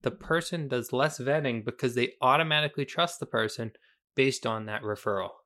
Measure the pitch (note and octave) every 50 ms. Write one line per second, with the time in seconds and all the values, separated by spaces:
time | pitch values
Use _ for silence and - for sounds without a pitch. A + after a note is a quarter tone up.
0 | - B2 - - - - D#3+ E3+ E3 - F3+ E3+ D3+ C3+ B2+ B2 A2+ - - B2
1 | C#3 D#3 D3+ - B2 C3+ C#3+ D#3 D3 C3+ A#2 A2+ G#2+ A#2+ A#2 - - B2+ A2+ A#2+
2 | A#2+ - - _ C#3 B2+ C3+ D3+ E3 D#3+ D3+ D3+ D3+ D3 - - C#3+ - - -
3 | F3 E3+ - - D3 - - A#2 A2 G#2+ - - A#2 A2+ _ - _ _ _ _
4 | _ _ _ - C3+ C3+ B2+ - - A#2+ A2+ A2 A2 G#2+ G#2 G#2+ G#2+ G#2+ G#2 G#2
5 | - A2 G2+ G2 F#2 - - - _